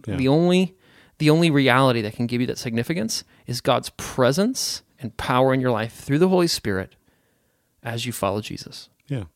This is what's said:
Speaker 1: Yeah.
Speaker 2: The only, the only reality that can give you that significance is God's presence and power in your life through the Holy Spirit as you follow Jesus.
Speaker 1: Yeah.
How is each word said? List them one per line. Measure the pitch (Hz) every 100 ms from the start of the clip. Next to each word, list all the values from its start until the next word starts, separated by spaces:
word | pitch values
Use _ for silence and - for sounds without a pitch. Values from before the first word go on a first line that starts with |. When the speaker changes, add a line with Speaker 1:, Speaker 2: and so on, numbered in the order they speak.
| -
Speaker 1:
Yeah. | 95
Speaker 2:
The | 131
only, | 147 175 180 185 - _ _ _ _
the | 151
only | 156 170
reality | 143 131 123 135 117
that | 107 -
can | 120
give | 120
you | 123
that | -
significance | 123 117 117 165 220 - - _ -
is | 123
God's | - 120 - -
presence | - - 123 139 214 262 - - - _
and | 113 -
power | - 127 131
in | 131
your | 127
life | 113 113
through | - - 143
the | 185
Holy | 185 170
Spirit | - - 95 95 _ _ _ _ _ _ _ _ _
as | - 117 120
you |
follow | 113 98 101
Jesus. | 107 90 - - - _ _
Speaker 1:
Yeah. | 139 92